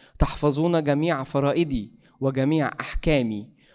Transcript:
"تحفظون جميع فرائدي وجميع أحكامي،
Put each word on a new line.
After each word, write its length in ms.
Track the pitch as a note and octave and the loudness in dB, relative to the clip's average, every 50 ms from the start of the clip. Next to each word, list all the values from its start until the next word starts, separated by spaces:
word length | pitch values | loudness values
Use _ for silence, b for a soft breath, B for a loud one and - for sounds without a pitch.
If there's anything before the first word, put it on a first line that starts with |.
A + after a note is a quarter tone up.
| b b b - | b b b 0
"تحفظون 640 | C#3+ - - - D3 D3+ C3+ D3 E3 F3 F3 D#3+ D3+ | 0 0 0 0 0 0 2 2 2 2 2 2 2
جميع 400 | D3+ C#3 D3 D#3+ E3+ D#3 C3 C3+ | 2 0 2 2 0 0 -2 -4
فرائدي 680 | - - C#3 C#3 C#3+ - E3 F3 D3 C3 A2+ G2 - - b b b b b | -4 -2 0 0 2 2 2 0 0 -2 -6 -6 -8 -18 b b b b b
وجميع 520 | C3 C3+ C3 C3+ C3+ C#3+ D#3+ D#3 C#3 - - - | -4 -2 0 0 0 2 2 2 0 -2 -4 -8
أحكامي، 720 | - - - - - E3 D3+ C3+ A#2+ A2 G#2+ G#2 G#2 - - b b b | -10 -6 -6 -2 0 2 2 2 2 0 -4 -6 -10 -12 -20 b b b